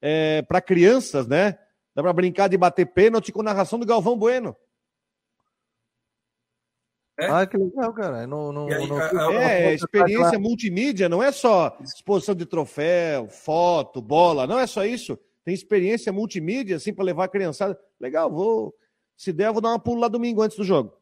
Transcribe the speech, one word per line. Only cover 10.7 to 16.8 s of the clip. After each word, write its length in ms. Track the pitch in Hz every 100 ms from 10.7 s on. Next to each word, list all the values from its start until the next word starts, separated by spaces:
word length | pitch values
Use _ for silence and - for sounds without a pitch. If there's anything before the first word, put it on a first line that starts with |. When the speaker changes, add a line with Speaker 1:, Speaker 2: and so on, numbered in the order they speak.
| 175 269 202 185
Speaker 1:
não 140 | 170
é 80 | 262
só 460 | 277 247 202 151 -
exposição 520 | 131 - - 196 -
de 120 | 185 165
troféu, 840 | 170 143 - 156 175 165 143 110
foto, 720 | - - 156 175 170 135 131
bola, 460 | 110 147 175 151 131
não 120 | 233
é 80 | 254
só 180 | -
isso. 340 | 202 240 - - _ _
Tem 80 | -
experiência 580 | 185 - 208 175 226 -
multimídia, 680 | 190 220 190 160 247 214
assim, 180 | 170